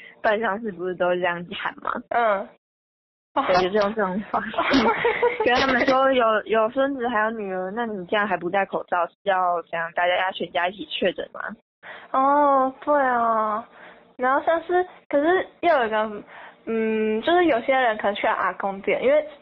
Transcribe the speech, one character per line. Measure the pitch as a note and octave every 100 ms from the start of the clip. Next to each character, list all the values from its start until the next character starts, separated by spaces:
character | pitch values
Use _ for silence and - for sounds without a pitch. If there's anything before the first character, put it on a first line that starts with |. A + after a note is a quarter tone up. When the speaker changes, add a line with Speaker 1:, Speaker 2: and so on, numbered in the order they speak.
| - -
Speaker 1:
办 | A3+ G#3+
丧 | A3 G3+
事 | A3+
不 | E3+ F#3
是 | F3
都 | F3+ F3+
这 |
样 | F3+ F3 E3+ -
喊 | - -
吗？ | - - -
Speaker 2:
嗯。 | A#3+ A#3 G3 A#3 - _ _ _ _ _ _ _
Speaker 1:
对， | - - F#3
就 | F#3
是 | G#3
用 | G3+ A3
这 |
种 | F#3+ F#3 G3+
方 | A#3
式 | G#3 E4+ - C4+ A#3 G#4+
<laughs> | A#4 - A#4+ B4 A4
跟 | B3
他 | C4+
们 | B3 C4+
说 | C4 C4+
，“有， | C4 A3 G#3+
有 | - A3 A3
孙 | C4 C#4 C4+
子 | A#3
还 | A3
有 | A3
女 | A3+ G3
儿， | F#3 F#3
那 | G#3+ A#3
你 | G#3 F3
这 | G#3+
样 | G#3
还 | F3
不 | F3
戴 | G3 F#3+
口 | F3+ -
罩， | F3+ E3+
是 | _
要 | G3+ F#3 F3+ F3
怎 | E3
样？ | E3+ E3 E3+
大 | F3
家 | F3+
要 | F#3
全 | - E3+
家 | F3 F3
一 | G3+
起 | D#3+
确 | - G3
诊 | - -
吗？” | - - G#3+ _ _ - - -
Speaker 2:
哦， | C4 C4+ C#4+ C#4+ C4+ C4 C4
对 | D4 D4
啊。 | C4 A#3+ A#3 A3+ G#3+ G#3+ - - - - - -
然 | B3+ C#4
后 | C#4+
像 | E4
是， | E4 F4+ F4+ - -
可 | C#4+
是 | D4+ F#4 - -
又 | E4+ D4
有 | A3
一 |
个， | G#3+ A3 G#3 - - - - -
嗯， | A3+ A3 A3 A3 A3
就 | C4+
是 | F4 E4+
有 | A#3
些 | A#3
人 | C4 B3 G#3+
可 |
能 | G#3 G#3
去 | A#3
阿 | - F#3
公 | F#3 G3 G3
店， | G3+ F#3
因 | A#3+
为 | D4+ D4+ -